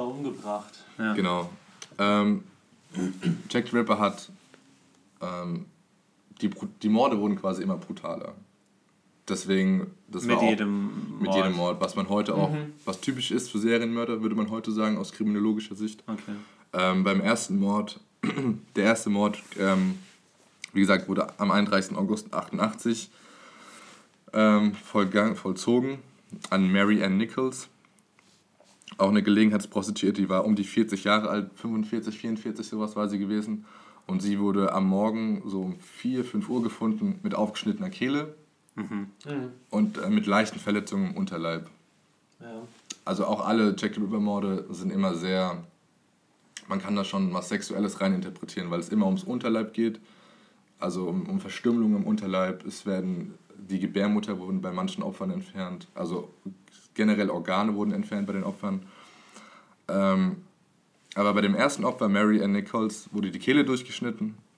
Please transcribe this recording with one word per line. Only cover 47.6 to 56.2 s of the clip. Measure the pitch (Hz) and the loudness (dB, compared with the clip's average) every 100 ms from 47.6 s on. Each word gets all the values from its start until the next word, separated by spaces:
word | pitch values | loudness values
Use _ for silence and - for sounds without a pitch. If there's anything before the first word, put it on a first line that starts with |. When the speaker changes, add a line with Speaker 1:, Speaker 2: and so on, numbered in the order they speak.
| - - 104 - | -2 -2 -2 0
Speaker 3:
reininterpretieren, | 98 92 - - - - 87 | 0 2 -2 -10 -10 -8 -4
weil | 87 | -4
es | 85 | 0
immer | 107 95 | 2 4
ums | 92 | 2
Unterleib | - 123 120 110 107 | 0 -2 0 0 0
geht, | - 113 107 - - - - _ _ _ _ | 0 0 0 -10 -20 -20 -20 _ _ _ _
also | 92 87 90 | -4 -2 -2
um, | 92 87 | -2 -2
um | 98 | -4
Verstümmelung | 95 - 120 117 107 104 | -4 -2 2 4 4 2
im | |
Unterleib. | 92 107 98 95 92 90 - | 2 0 0 0 0 -2 -10
Es | - 101 | -8 -4
werden, | 95 92 90 85 - - - | -2 -2 -4 -8 -14 -20 -20
die | 95 95 | -6 -2
Gebärmutter | 95 98 101 104 107 95 | -2 0 2 0 -2 -6
wurden | 92 95 | -4 -4
bei | 92 | -4
manchen | 90 92 - | -4 -4 -4
Opfern | - - 95 | -8 -6 -6
entfernt, | 87 - 95 92 90 - - | -6 -8 -10 -8 -10 -12 -8
also | 87 90 | -6 -6